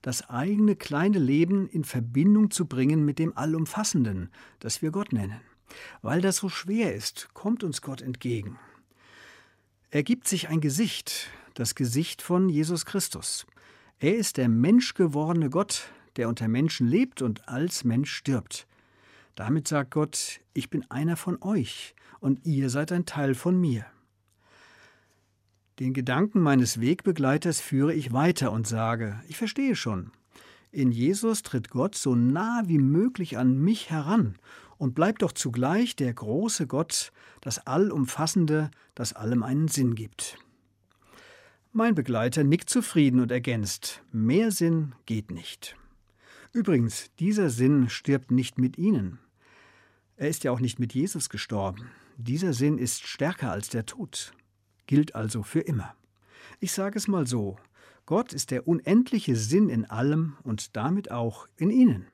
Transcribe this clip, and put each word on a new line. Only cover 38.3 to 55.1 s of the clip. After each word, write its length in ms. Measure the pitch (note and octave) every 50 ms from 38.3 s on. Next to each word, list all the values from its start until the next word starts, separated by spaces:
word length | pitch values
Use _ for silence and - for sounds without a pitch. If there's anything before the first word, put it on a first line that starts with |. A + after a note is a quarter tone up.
| - F#3+ E3+ D3+ D3+ D#3 D3+ D3 - _ _ _ _
das 200 | - A#2+ G#2+ -
allem 280 | - A2 A2 B2 A#2+
einen 280 | A2 B2 C3 D3 D#3+ D#3
Sinn 260 | - C#3 C3 A#2+ A#2
gibt." 420 | A2 A2 G#2+ _ - - - - - - _ _ _ _ _ _ _ _ _ _ _ _ _ - - - - - - _ _ _ _ _ _
Mein 240 | - A3 A3+ A#3 G#3+
Begleiter 480 | E3 A#2+ B2+ A#2+ A2 A2+ B2 B2 D#3+ D3
nickt 260 | C#3 D#3 F3+ - -
zufrieden 520 | - B3 - - - E3 D3 C3+ B2 B2+
und 100 | B2 A2+
ergänzt: 720 | B2 B2+ A#2+ C3 A#2+ A2+ G#2 F#2+ - - - - - - - _
"Mehr 400 | - A2+ A2 A2+ C3+ F#3+ A3+ A3+
Sinn 440 | F#3+ - F3+ E3 E3 E3 D#3 C#3 B2 _ _
geht 260 | - A2+ A2 G#2 -
nicht." 460 | - F2 - - - _ - - - - - _ _ _ _ _ _ _ _ - - - - -
Übrigens, 580 | _ A#3 G3+ G3+ E3 B2+ A#2 A2 - - - - _ -
dieser 300 | E3 G3 G#3+ G#3+ F#3+ D3+
Sinn 380 | A#2+ A#2 B2+ C3 D3 C#3+ B2+
stirbt 440 | A2+ - - _ - C#3 C3+ - -
nicht 260 | B2 C3 B2 - _
mit 200 | - B2+ B2+ -
Ihnen. 420 | - E3+ G#3 G#3 B2+ G2 F#2 - - _ _ _ _ _ _ _ - - - _ _ _ _ _ _ _ _ _
Er 100 | - C#3+
ist 160 | D3 D#3+ - -
ja 80 | C#3
auch 80 | A#2+ A#2
nicht 180 | B2+ A#2 -
mit 160 | - B2 A2 -
Jesus 360 | B2+ D3+ G3 - E3 - -
gestorben. 600 | - G2+ - - A2+ G#2 G2 F#2+ F#2 G#2 A#2+ B2 - - - _ _
Dieser 340 | - A#2 A#2 B2+ D#3 F#3+ F3+
Sinn 260 | C3+ A#2 C3+ D3 D#3
ist 300 | B2 B2+ B2+ - - -
stärker 420 | - - - C#3+ D#3 F3+ - D3 A#2+
als 180 | E2 G#2 G#2+ -
der 160 | - A#2 A2
Tod, 480 | - - C4 G3 - - - - - - _ _ _ _ _ _ _ _ _ _
gilt 280 | - C#3 C#3+ D3+ D#3